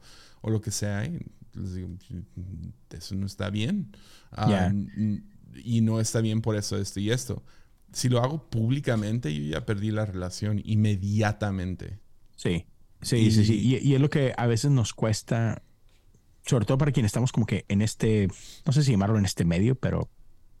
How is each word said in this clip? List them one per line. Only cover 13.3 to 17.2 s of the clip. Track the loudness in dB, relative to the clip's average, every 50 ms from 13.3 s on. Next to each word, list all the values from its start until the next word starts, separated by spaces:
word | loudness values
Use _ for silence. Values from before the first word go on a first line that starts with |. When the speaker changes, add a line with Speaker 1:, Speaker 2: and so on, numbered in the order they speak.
Speaker 2:
sí, | 6 6 6
sí. | 4 4 2
Speaker 1:
Y | 2 2 2 2
Speaker 2:
Y, | 4 4
y | 4
es | 4
lo | 4 2
que | 2 2 0 0 0 0
a | 0
veces | 2 2 2 2 2
nos | 2 2 2 0 -2
cuesta, | -2 0 0 0 -2 -2 -2 0 0 0 0 -2 -4 -10 _ -20 _ _ -20 _ _ _ -20 -20 -20 _ _ -20 _ _
sobre | 0 2 2 4
todo | 2 2 2
para | 2 2
quienes | 2 2 2 2
estamos | 2 0